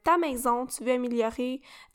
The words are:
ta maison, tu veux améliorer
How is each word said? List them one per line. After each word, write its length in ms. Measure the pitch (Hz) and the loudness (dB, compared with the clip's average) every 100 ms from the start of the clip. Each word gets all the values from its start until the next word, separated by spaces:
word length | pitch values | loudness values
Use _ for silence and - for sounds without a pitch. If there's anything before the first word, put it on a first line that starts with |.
ta 120 | 320 349 | 2 2
maison, 480 | 311 247 247 240 254 | 2 0 0 0 -2
tu 180 | - | -4
veux 80 | 240 | 0
améliorer 680 | 247 247 233 220 240 247 262 - - - | 0 0 0 0 -2 -4 -6 -10 -20 -4